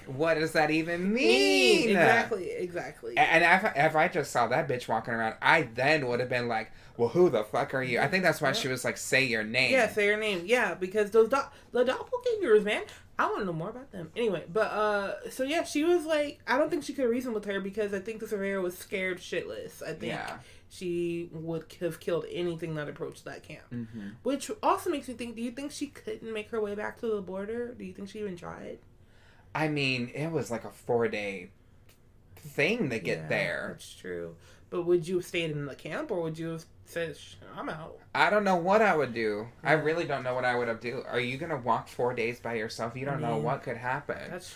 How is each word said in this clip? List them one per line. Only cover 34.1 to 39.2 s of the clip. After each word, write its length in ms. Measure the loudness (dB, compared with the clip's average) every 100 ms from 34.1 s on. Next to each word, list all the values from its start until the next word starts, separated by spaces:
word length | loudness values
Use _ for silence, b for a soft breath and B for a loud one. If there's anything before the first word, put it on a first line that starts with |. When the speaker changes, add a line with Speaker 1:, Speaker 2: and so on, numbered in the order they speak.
| -8 -8 -12 b b -8
Speaker 2:
But 120 | -4
would 260 | 2 2 2
you 80 | -4
have 80 |
stayed 260 | -2 -2 -2
in 160 | -4 -8
the 80 |
camp 360 | -10 -10 -8 -4
or 100 | -4
would 160 | -4 -6
you 120 | -8
have 140 | -8 -12 -20
said, 320 | -12 -8 -6 -8
"Sh-, 200 | -18 -20 -16 -10
I'm 140 | -8
out"? 260 | -10 -12 -16 -4
Speaker 1:
I 140 | 4 6
don't 160 | 6
know 120 | 6 4
what 260 | 6 6
I 120 | 8
would 200 | 6 2
do. 340 | 0